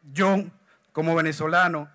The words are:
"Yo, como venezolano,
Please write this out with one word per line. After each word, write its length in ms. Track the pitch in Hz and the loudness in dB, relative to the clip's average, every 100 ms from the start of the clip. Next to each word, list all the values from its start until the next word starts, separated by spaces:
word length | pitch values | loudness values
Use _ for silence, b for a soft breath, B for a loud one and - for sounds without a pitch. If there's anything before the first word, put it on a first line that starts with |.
| 151 | -12
"Yo, 280 | 139 190 196 175 - b b _ | -2 2 2 -2 -14 b b _
como 220 | - 160 | -6 0
venezolano, 760 | 165 160 147 156 175 180 160 147 | 0 0 -2 0 2 2 0 -8